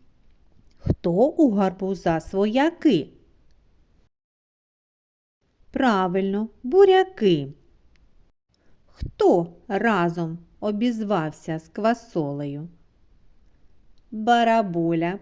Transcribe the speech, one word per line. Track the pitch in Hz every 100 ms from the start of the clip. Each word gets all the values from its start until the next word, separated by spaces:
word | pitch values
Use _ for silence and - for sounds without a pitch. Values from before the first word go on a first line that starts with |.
| _ _ _ _ _ - - _
Хто | - - 180
у | 170 269 - 285
гарбуза | 202 190 185 190 185 175 160
свояки? | - 190 208 247 311 330 320 175 - - _ _ _ _ _ _ _ _ _ _ _ _ _ _ _ _ _ _ _ _ _ _ _ _ _
Правильно, | - 254 196 185 190 196 196 220 -
буряки. | 247 359 392 381 381 - 202 156 139 - _ _ _ _ _ _ _ _ _ _ _ - _
Хто | - - - 403 190 170 - -
разом | 196 226 196 175 170 165 170 - _
обізвався | 214 208 247 220 208 196 156 147 - 160
з | -
квасолею? | - 220 233 - 175 143 143 147 143 170 - _ _ _ _ - _ _ _ - - - - _
Бараболя, | 220 214 233 226 226 202 170 165 165 170 196